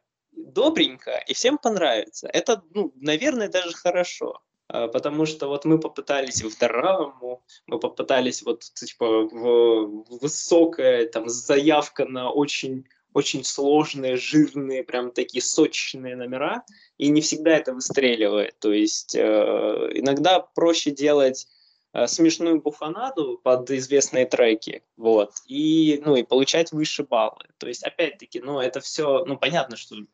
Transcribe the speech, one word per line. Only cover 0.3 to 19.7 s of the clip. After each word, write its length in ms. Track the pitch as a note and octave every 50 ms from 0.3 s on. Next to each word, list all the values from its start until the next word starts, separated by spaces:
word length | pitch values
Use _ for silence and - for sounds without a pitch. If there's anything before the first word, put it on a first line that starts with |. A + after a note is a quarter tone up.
| _
добренько, 880 | - - C3 B2+ G3 B3+ D#4+ D#4+ D#4+ D#3+ - C3 - _ B2 B2 - - -
и 60 | -
всем 240 | - - B3+ D4 C#4+
понравится. 680 | - A#3+ G#3+ F#3 E3 C#3+ A#2 A2 - - - - - -
Это, 340 | - - - - A#3 G3 - _ E3
ну, 180 | G#3 F#3+ D3 -
наверное, 520 | C3 C3+ D3+ D3+ D#3 B3 D4+ C4+ A#3 G#3 F#3
даже 240 | E3 F#3 F3+ E3+ E3
хорошо. 680 | - - F3+ F3+ F3+ F3+ - - - - A#2+ - - _ _ _ _ _ -
А, 200 | - A#2 A#2 A2+
потому 380 | A#2 B2+ - D3 D3 D3+ D#3
что 220 | D#3 D#3 D#3 D3 C#3
вот 160 | C#3+ C#3+ -
мы 140 | D#3 D#3+ D#3
попытались 600 | D#3+ C#3+ - - - - C#3+ C#3 C3+ B2+ A#2+ - A2+
в 160 | A2 A2 -
драму, 840 | B2 A#2 A2+ A#2+ C#3+ F#3 F#3+ F#3 D3+ C#3 - B2 B2 B2 B2 - _ _ - - _
мы 120 | - - A#2
попытались 640 | - A#2 - - B2 - C3+ B2+ B2+ B2+ A#2+ - -
вот, 180 | A#2+ A#2 - - - -
типа, 320 | - - - - - A#2+ A#2 A2+ A2 A2
в, 800 | A2 A#2+ A#2 A#2 B2 A#2+ A#2+ A#2 A#2 A2+ A2+ G#2+ G#2 G#2 G#2+ A2
в 140 | - B2 A#2+
высокое, 840 | C3+ D3+ - - - - F3 E3+ E3 E3 E3 - C3 B2+ B2+ A#2+ A#2
там, 220 | A2+ - A#2 A2 A#2+
заявка 800 | A#2+ B2 - - D3 C#3 D3 D#3 D3+ D3 D3 - - - C3+
на 240 | B2+ C3 B2+ B2+ B2
очень, 560 | A#2 D3 C#3+ C#3 - - - C3+ C3 C3 C3 _ _ _ _ _ -
очень 300 | D3 C#3 - - C#3 B2
сложные, 720 | - - - C#3 C#3+ D3 D3+ D3+ D3+ - C#3 C3 C3 B2+
жирные, 680 | B2+ B2+ - D3+ D3+ D3+ C#3 C3 C#3+ C#3 C3+ C3 C3 B2+
прям 260 | - - B2 A#2+ B2
такие 320 | - - B2 - - B2+ -
сочные 720 | - - - D3+ - - - - - - C3+ C3 B2+ B2+
номера, 460 | B2+ B2 B2 B2+ C3 C#3+ E3+ G#3+ B3 - _ - _ _ _ _ -
и 100 | C3+ C#3+
не 120 | D3 D#3
всегда 300 | D3+ - D#3+ D#3 D#3 E3 D#3+
это 160 | D3 - C3 B2+
выстреливает. 840 | B2+ C3 - - C#3+ C3 B2 A#2+ A2 G#2+ G2+ G#2 G#2 G2+ - - _
То 120 | - G#2+ G#2
есть, 420 | G#2+ G#2+ G#2+ - - - - -
э, 40 | A#2+ A2 A2 A2 G#2+ G#2+ G#2+ G#2+ G#2+ A2 G#2+